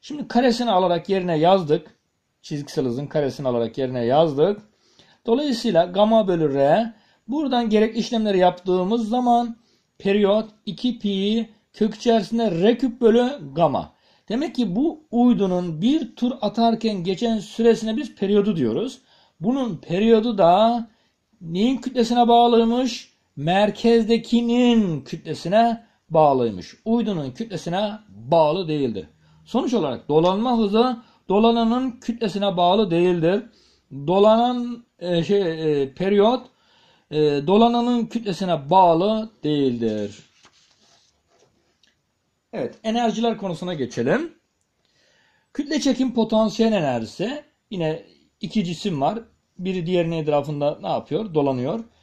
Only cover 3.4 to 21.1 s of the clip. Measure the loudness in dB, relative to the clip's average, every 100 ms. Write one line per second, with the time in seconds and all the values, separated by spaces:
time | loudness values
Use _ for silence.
3.4 | -4 -2 -4 -4 -6 -4 0 2 2 2
4.4 | 0 0 -10 _ _ _ _ _ -2 0
5.4 | 0 -2 0 0 2 2 2 2 2 0
6.4 | 0 2 2 2 0 -8 _ _ -8 -6
7.4 | -2 -2 0 2 2 -2 -4 -2 0 2
8.4 | 2 2 -2 0 0 -2 -2 0 2 2
9.4 | 0 -8 _ _ _ _ -2 2 2 2
10.4 | -2 _ -14 -6 -6 -4 -4 -2 0 -2
11.4 | -4 _ _ -4 -4 -2 0 0 0 -2
12.4 | -2 2 2 2 -2 2 4 4 2 -4
13.4 | -10 0 0 0 -6 _ _ _ -8 -6
14.4 | -4 -4 -2 0 -2 -4 _ 2 2 4
15.4 | 0 -2 -4 -2 0 0 -4 -4 -4 -4
16.4 | -6 0 0 0 -2 -4 -4 -2 -2 -2
17.4 | -4 0 2 2 0 -6 -8 -6 0 2
18.4 | 2 0 0 -2 -4 -10 _ _ _ _
19.4 | -4 -2 -4 -6 -4 0 4 4 2 2
20.4 | 4 6 4 0 -6 _ _